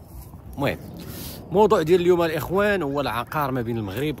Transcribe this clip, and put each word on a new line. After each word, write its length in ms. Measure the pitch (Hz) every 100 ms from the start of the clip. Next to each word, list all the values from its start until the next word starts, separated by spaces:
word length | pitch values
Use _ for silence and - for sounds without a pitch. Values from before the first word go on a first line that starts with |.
| - - - - - -
المهم، 220 | 135 82 - - - - - - -
الموضوع 320 | 180 214 208
ديال 200 | 156 180
اليوم 200 | 175 175
الاخوان 600 | 170 156 131 180 208 202
هو 200 | 147 143
العقار 500 | 131 110 117 160 139
ما 100 | 131
بين 160 | 113 117
المغرب 420 | 101 98 147 147